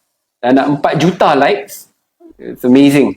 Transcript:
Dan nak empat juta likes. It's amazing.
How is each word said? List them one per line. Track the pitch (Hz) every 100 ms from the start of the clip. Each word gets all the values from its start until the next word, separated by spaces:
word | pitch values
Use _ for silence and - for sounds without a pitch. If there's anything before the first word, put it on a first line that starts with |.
| _ _ _ _
Dan | 120 135
nak | 135
empat | 143 175 147
juta | 165 180 196 139
likes. | 147 202 - - - _ _ _ -
It's | - 120 123 127
amazing. | 131 143 143 113